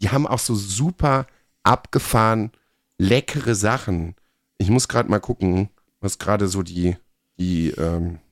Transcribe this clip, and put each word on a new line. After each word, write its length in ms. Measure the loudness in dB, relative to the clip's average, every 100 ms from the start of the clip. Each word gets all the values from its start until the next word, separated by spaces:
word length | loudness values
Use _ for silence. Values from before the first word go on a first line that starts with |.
die 80 | -2
haben 160 | 0 0
auch 140 | -2
so 160 | -2 -4
super 720 | -4 -2 -2 0 0 0 -2 _ _ _
abgefahren 880 | 2 2 0 -2 2 2 4 2 -2 -8 _ _ _ -2
leckere 580 | 2 2 0 -4 -2 0
Sachen. 600 | 0 0 -2 -4 -4 -10 _ _ _ -4
Ich 120 | 2
muss 180 | 2 2
grad 220 | -2 0
mal 100 | 0
gucken, 480 | -2 -2 0 2 -2 -8 _ _
was 200 | -8 -4
gerade 280 | -2 0 0
so 160 | -2
die, 320 | -4 0 0 -2 _ _ _ -6
die, 340 | -2 0 0
ähm, 480 | -2 -2 -2 -4 -8 _